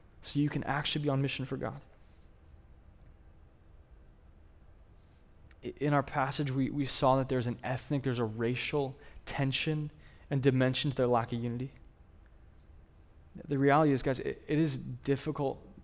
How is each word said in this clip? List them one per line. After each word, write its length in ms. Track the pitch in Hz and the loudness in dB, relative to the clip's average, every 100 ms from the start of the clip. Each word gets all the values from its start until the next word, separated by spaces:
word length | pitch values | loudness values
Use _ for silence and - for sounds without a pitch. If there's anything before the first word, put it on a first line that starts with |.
| - - | -20 -18
so 180 | - 143 | -4 0
you 80 | 147 | 0
can 160 | 147 | 0
actually 400 | - 139 - 156 | -2 -2 -2 -2
be 40 | 147 | 0
on 140 | 135 | 0
mission 220 | 135 - | 0 -2
for 120 | 135 135 | -6 -6
God? 240 | 120 139 - - - - - - - - - - - - - - - - - - - - - - - - - - - - - - - - - - - - - - | -6 -8 -14 -20 -20 -20 -20 -20 -20 -20 -20 -20 -20 -20 -20 -20 -20 -20 -20 -20 -20 -20 -20 -20 -20 -20 -20 -20 -20 -20 -20 -20 -20 -20 -20 -20 -20 -20 -20 -14
I-, 80 | - - | -12 -4
in 160 | 147 | 0
our 80 | 143 | 2
passage, 480 | 135 143 135 139 143 | 0 -2 -2 -2 -2
we, 180 | 131 131 | -2 -2
we 160 | 147 | -2
saw 320 | 131 - 135 131 | -4 2 4 4
that 120 | 131 | 2
there's 180 | 131 117 | 0 -2
an 120 | 117 | -4
ethnic, 400 | - 127 - 143 | -4 -6 -2 -2
there's 160 | 131 120 | 0 0
a 60 | |
racial 720 | 113 110 117 123 - 147 135 - - - | -2 0 0 0 -2 -2 -2 -6 -16 -14
tension 680 | - - 135 127 160 151 151 - - - - | -6 -2 0 0 -2 -2 -4 -10 -20 -18 -4
and 100 | 139 | 2
dimension 480 | 135 127 127 127 147 | 4 6 4 2 0
to 60 | 131 | 2
their 100 | 123 | 4
lack 260 | 120 113 | 4 2
of 60 | 117 | -4
unity. 320 | 120 120 135 - - - - - - - - - - - - - - - - 165 - | -4 -4 -8 -12 -20 -20 -20 -20 -20 -20 -20 -20 -20 -20 -20 -20 -20 -20 -20 -14 -4
The 100 | 139 | 2
reality 360 | 139 143 156 | 6 6 6
is, 100 | 131 | 4
guys, 160 | 143 127 | 2 -2
it, 240 | - - - | -4 -6 -2
it 100 | 151 | 0
is 180 | 160 131 | 0 -2
difficult 840 | 131 123 - 135 156 147 135 113 - - | -8 -6 -2 -2 -2 -4 -4 -6 -12 -20